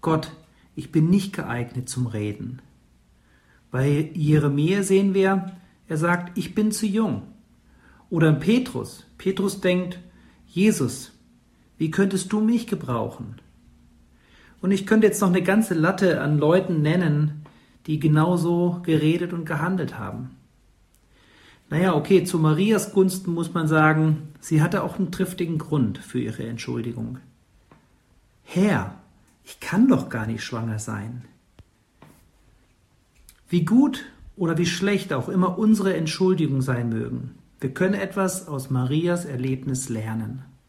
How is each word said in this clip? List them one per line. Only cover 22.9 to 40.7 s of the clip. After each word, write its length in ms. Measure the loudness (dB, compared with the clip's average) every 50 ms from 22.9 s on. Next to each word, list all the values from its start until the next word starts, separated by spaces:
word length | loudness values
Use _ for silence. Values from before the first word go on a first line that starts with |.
| 2
Gunsten 400 | 2 2 2 2 -2 -6 -4 -4
muss 180 | -4 -4 -4 -2
man 160 | -2 0 2
sagen, 600 | 4 4 4 4 4 4 4 2 2 0 -2 -12 -18 -18
sie 220 | -6 0 2 2 2
hatte 200 | 2 2 0 -2
auch 160 | -4 -4 -4
einen 140 | -4 -4 -2
triftigen 460 | -4 -4 -4 -2 -6 -4 -4 -4 -6
Grund 400 | -4 -2 0 0 0 0 -2 -6
für 200 | -12 -8 -6 -6
ihre 280 | -6 -6 -6 -8 -8
Entschuldigung. 720 | -10 -8 -10 -8 -8 -6 -6 -6 -8 -8 -8 -10 -10 -10 -14 -16 -20 _ _ _ _ _ _ _ _ -20 _ _ _ _ _ _ _ _ _ _ _ _ _ _
„Herr, 520 | -6 0 2 2 2 2 0 -2 -6 -10 -16 -20 _ _ _ _ _ _ _ _
ich 160 | -20 -20 _
kann 260 | -10 -4 2 4 6
doch 220 | 6 6 4 2 -4
gar 180 | -6 -6 -4
nicht 160 | -4 -6 -6 -8
schwanger 360 | -8 -8 -6 -6 -4 -4 -6
sein.“ 480 | -6 -6 -8 -8 -8 -10 -12 -12 -14 -18 -20 _ _ _ _ _ -20 _ _ _ _ _ _ _ -20 -20 -20 _ _ _ _ _ _ _ _ _ _ _ _ _ _ _ _ _ _ _ _ _ _ -20 _ _ _ _
Wie 160 | -2 0 0
gut 400 | 4 6 6 6 4 2 -4 -12 -14 -20 _ -20 -20 -8
oder 220 | -4 -2 -2 0
wie 80 | 0 0
schlecht 480 | -2 -2 -2 -2 0 0 0 -2 -2 -4
auch 160 | -4 -4 -2
immer 300 | 0 0 0 0 0 0
unsere 360 | 4 4 4 4 4 0 0
Entschuldigungen 680 | 0 -2 -4 -2 0 2 2 2 2 2 0 0 -2 0
sein 260 | 0 -2 -2 -2 -4
mögen, 460 | -4 -4 -4 -6 -8 -8 -10 -10 -14 -18 _ _ _ _
wir 140 | -8 -8 -2
können 180 | -2 0 0 0
etwas 560 | -2 -4 -6 -4 -2 -2 -2 -4 -6 -10 -10
aus 220 | -10 -10 -6 -4
Marias 560 | -2 -2 -2 0 0 0 0 0 -2 -2 -4
Erlebnis 640 | -6 -6 -6 -4 -4 -4 -4 -4 -6 -6 -6 -6 -6
lernen. 540 | -6 -6 -6 -4 -6 -6 -6 -6 -10 -12 -14 -18 -20 _ _ _